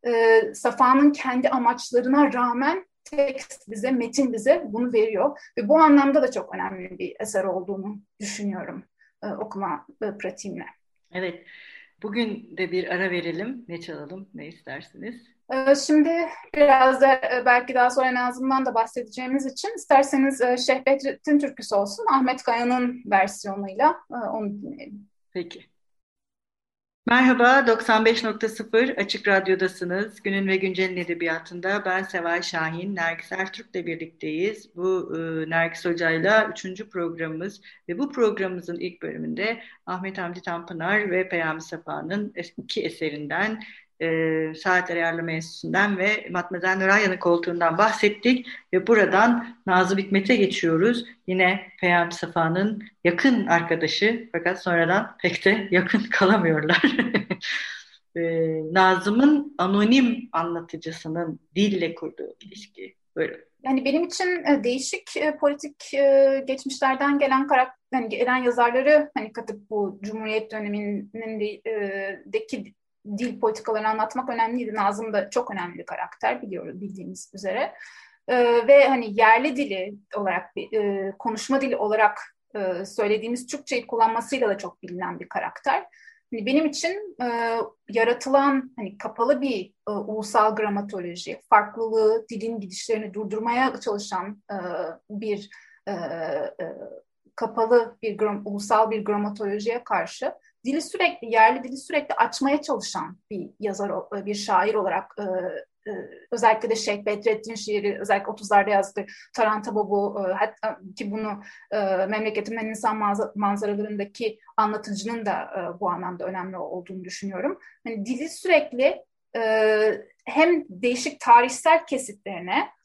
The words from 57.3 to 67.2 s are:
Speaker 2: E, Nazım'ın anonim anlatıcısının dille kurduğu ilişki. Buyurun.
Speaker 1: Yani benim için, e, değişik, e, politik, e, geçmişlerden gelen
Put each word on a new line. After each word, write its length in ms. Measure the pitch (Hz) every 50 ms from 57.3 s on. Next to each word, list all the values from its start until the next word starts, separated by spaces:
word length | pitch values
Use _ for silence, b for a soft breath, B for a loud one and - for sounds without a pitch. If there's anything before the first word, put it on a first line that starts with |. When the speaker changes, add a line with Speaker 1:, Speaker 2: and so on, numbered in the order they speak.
| - - B B B B B B B B B B B B _ _ _
Speaker 2:
E, 60 | 170 170 165 165 165 165 160 160 160 156 156 170
Nazım'ın 800 | 185 185 185 190 185 196 202 208 240 269 294 302 285 285 - - -
anonim 680 | 180 190 202 202 208 220 247 269 254 233 214 - - -
anlatıcısının 1080 | - 165 170 170 170 170 165 - - 160 - 160 165 - - 160 160 170 170 165 151 - _ _ _
dille 400 | 180 208 208 202 180 170 156 -
kurduğu 420 | - 165 - - - - - - _
ilişki. 560 | - - - - - _ _ - 95 95 _ _ _ _ _
Buyurun. 240 | 160 160 - - - _ _ _ _
Speaker 1:
Yani 220 | - 262 262 262 254
benim 200 | 269 269 320 349
için, 400 | 349 - - 370 359 359 339 -
e, 200 | 285 285 220 202
değişik, 520 | 240 247 262 262 - - - _ - -
e, 200 | - 285 302 294
politik, 580 | 294 - 285 285 285 - 294 - _ - - -
e, 500 | 277 277 277 277 269 277 269 269 269 262
geçmişlerden 720 | 262 262 269 - 277 - - 285 262 262 262 277 285 285
gelen 280 | 285